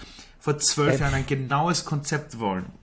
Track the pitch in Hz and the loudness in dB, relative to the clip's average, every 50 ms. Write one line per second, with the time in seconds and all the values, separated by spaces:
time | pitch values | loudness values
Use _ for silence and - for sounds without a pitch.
0 | - - - - - - - - - 147 143 147 - - - 151 143 143 135 135 | -16 -18 -18 -20 -20 -20 -20 -4 -2 -2 0 4 4 4 4 4 4 2 2 2
1 | 147 139 135 135 127 - 143 135 131 123 143 143 160 175 170 - - - 151 143 | 2 2 0 0 0 0 -2 -2 -2 0 0 2 2 2 0 0 -2 -2 -4 -2
2 | 143 - 156 143 151 - - 113 113 98 95 92 92 - - - | -2 -2 -2 -2 -4 -6 -8 -4 -2 -2 -2 -2 -4 -6 -12 -18